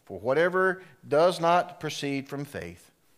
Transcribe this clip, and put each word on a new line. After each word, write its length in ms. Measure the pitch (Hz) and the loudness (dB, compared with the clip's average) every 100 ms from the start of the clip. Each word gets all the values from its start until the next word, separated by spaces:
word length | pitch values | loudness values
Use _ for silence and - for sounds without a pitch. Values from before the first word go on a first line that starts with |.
For 140 | - 95 | -16 -8
whatever 640 | 110 143 175 185 185 185 - - 120 | -2 2 2 2 0 0 -8 -20 0
does 340 | 143 175 165 | 4 4 4
not 400 | 165 175 - - | 2 2 2 -6
proceed 480 | 156 - 143 139 135 | -10 -6 -4 -6 -6
from 160 | 139 | -10
faith 460 | 143 90 87 85 - _ _ | -10 -10 -12 -14 -20 _ _